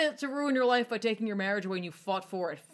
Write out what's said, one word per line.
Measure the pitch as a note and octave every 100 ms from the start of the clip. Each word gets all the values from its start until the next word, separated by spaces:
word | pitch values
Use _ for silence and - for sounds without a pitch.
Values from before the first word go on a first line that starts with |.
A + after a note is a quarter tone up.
| D4+
to, | D4
to | C#4
ruin | C#4 C#4+
your | C4
life | B3 B3 A#3+
by | A3+
taking | A#3 G#3+ A3
your | G3+
marriage | F#3+ G#3 F#3+
away, | F#3
and |
you | F3
fought | D#3+ - F#3+ F#3
for | F#3+ F3
it. | D3 -